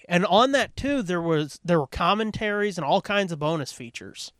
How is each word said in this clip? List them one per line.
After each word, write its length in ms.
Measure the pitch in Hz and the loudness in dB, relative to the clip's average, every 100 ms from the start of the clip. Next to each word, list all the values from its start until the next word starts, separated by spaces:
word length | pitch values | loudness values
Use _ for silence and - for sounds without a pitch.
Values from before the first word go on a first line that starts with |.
| - | -2
And 160 | 175 190 | 0 4
on 260 | 190 254 | 4 4
that, 240 | 277 202 - | 4 0 -4
too, 260 | 269 285 | -2 -2
there 200 | 180 180 | -2 -2
was, 380 | 170 160 151 - | 0 0 -2 -6
there 160 | 165 170 | 0 2
were 60 | 135 | 2
commentaries 880 | - 175 202 220 202 214 208 208 180 | 0 0 2 0 -2 -4 -2 -2 -2
and 60 | |
all 160 | 139 180 | 0 0
kinds 300 | - 202 190 | 2 -2 -2
of 60 | 165 | -2
bonus 340 | 151 160 135 | -2 -2 -4
features. 600 | - 117 - 98 - - - | -10 -14 -14 -14 -14 -16 -16